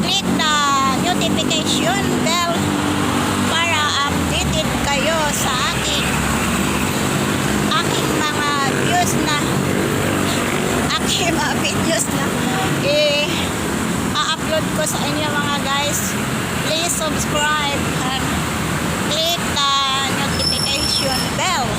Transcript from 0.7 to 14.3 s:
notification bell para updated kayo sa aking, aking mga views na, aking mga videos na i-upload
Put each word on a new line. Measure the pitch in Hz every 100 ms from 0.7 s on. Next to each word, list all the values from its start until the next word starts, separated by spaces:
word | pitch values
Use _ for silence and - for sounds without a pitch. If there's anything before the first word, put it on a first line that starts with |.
| 359 269 -
notification | 349 349 339 330 311 320 302 - 311 392 359 349
bell | 320 349 339 339 339 302 302 302 294 - - - 294
para | 320 339 311 294 277 285
updated | - 277 302 359 320 311 - 277
kayo | 285 294 330 302 -
sa | 269 254 294 -
aking, | - 285 269 - - - - - 50 - - - 50 - 50 50 - - 50 -
aking | - - - 302
mga | 302 302 294 285 277 269 -
views | - 349 - 311
na, | 294 320 - - 50 50 - 50 50 - - - - - - - 311
aking | - - 349 320
mga | 294 285
videos | 302 - 320 320 330
na | - - - - - - 294 -
i-upload | 294 302 285 302 - - - - - - - - 294 294